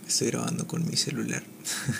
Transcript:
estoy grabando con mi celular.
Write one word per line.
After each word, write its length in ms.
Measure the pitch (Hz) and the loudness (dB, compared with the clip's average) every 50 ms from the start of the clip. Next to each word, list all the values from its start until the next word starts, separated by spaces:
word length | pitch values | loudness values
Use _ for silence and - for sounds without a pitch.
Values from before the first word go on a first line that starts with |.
| - - | -4 0
estoy 200 | - - - - | 2 2 4 4
grabando 380 | - - - - - - - | 2 2 0 0 0 0 -2
con 180 | - - 170 170 - | -2 0 0 0 2
mi 60 | 151 | 2
celular. 480 | - - - - - - - - - - - - - - - - - - - - | 2 2 2 0 -2 0 0 -2 -2 -4 -8 -14 -10 -6 -4 -4 -2 0 0 -2